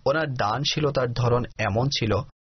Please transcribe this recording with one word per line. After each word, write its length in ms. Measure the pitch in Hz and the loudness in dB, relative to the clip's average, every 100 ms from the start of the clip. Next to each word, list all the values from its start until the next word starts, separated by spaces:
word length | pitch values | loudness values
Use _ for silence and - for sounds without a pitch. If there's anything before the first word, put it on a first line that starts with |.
| 127 | 0
ওনার 280 | 151 151 | 0 0
দানশীলতার 800 | 123 104 117 139 - 147 135 123 | -2 -2 0 -2 0 0 0 -2
ধরন 300 | 120 120 120 120 - | 0 2 2 0 -4
এমন 320 | 107 104 135 - | -2 0 0 0
ছিল, 160 | 110 101 - - _ | 0 0 -2 -12 _